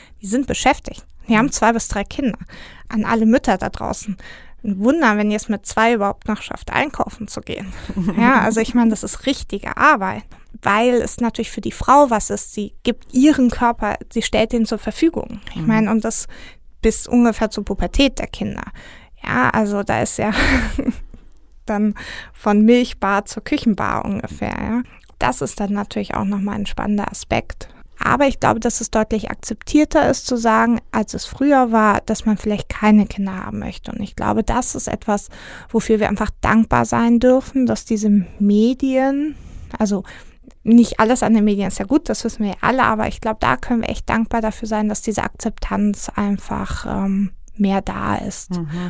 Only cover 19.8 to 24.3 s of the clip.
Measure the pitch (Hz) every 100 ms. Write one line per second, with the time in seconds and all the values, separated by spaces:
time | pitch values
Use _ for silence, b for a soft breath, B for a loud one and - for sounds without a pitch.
19.8 | 208 208 - - 214 220 269 262 233 -
20.8 | 269 - - - - - - - - 208
21.8 | 214 B B B B - 214 208 220 247
22.8 | 247 - 196 202 - - - 294 233 185
23.8 | 104 - - 196 -